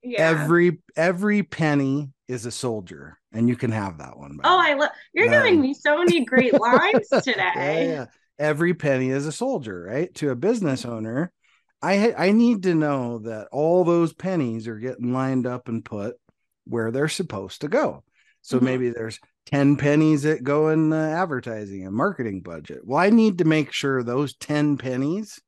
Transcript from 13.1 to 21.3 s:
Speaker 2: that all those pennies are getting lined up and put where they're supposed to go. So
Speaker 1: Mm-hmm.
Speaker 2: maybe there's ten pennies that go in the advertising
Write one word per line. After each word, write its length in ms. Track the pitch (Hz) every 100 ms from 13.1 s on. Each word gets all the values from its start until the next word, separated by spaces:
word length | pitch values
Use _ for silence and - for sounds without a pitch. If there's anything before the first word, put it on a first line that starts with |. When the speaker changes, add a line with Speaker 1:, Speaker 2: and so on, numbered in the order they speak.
| 120
Speaker 2:
that 280 | 110 110 104
all 320 | 135 156 180
those 300 | 170 170 165
pennies 560 | - 185 180 123 113 110
are 100 | 107
getting 340 | 123 - 120
lined 320 | 127 131 131
up 220 | 123 123 -
and 180 | 113
put 300 | 110 104 104 - _ _ _ _ -
where 220 | 117 113
they're 180 | 123 151
supposed 520 | - 175 101 95 -
to 80 | 147
go. 340 | 233 311 - _ _ _ _
So 140 | - 123
Speaker 1:
Mm-hmm. 80 |
Speaker 2:
maybe 260 | 127 127 123
there's 300 | 117 113 - _ _ -
ten 300 | 143 143 143
pennies 480 | 147 147 156 151
that 180 | 147 156
go 260 | 127 147 156
in 180 | 156 156
the 60 | 156
advertising 880 | 156 160 185